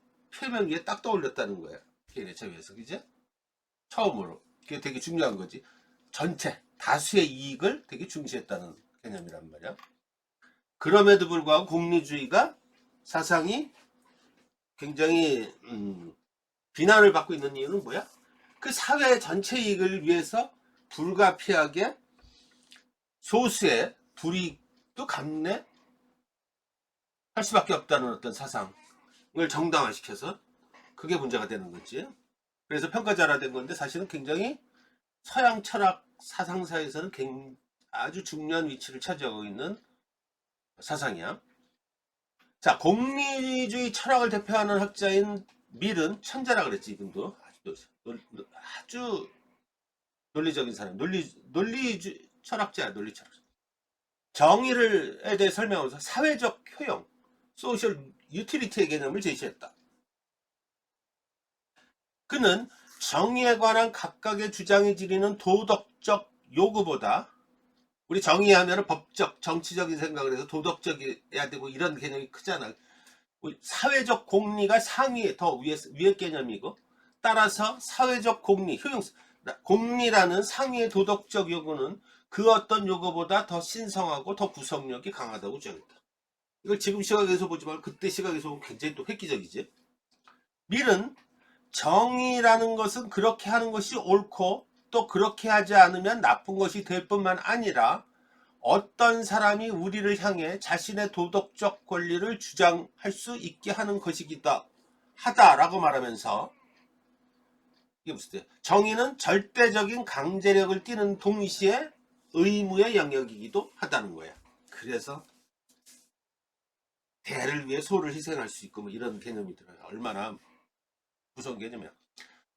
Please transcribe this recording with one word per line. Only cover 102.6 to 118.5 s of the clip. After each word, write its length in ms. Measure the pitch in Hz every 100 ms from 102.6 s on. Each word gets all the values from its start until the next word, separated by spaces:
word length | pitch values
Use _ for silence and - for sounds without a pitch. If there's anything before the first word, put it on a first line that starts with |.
| 175 175 - _ 202
수 260 | 196 233 240
있게 340 | 170 - 202
하는 280 | 196 202 202
것이기도 640 | 170 160 151 156 147 - - _ _ _ _ -
하다라고 640 | 240 - 190 143 160 185
말하면서, 760 | 151 135 123 110 113 104 - _ _ _ _ _ _ _ _ _ _ _ _ _ _ _
이게 100 | 156
무슨 180 | 104 -
뜻이야? 120 | - - _
정의는 560 | - 196 214 220 262 262
절대적인 880 | - 196 202 240 233 208 202 240 233
강제력을 800 | 139 147 190 196 196 185 190
띠는 340 | 214 220 202 196
동시에 680 | 202 208 196 - 190 247 311 _ _ _ _
의무의 640 | 160 190 208 196 190 233 208
영역이기도 760 | 147 135 120 107 110 - - -
하다는 380 | - 117 101
거야. 220 | 80 80 - _ _ _
그래서 560 | - 113 117 139 143 - _ _ _ _ _ _ 247 _ _ _ _ _ _ _ _ _ _ _ _
대를 440 | - 135 131 151 135
위해 140 | 143
소를 320 | 151 190 151
희생할 360 | 151 151 151
수 160 | 110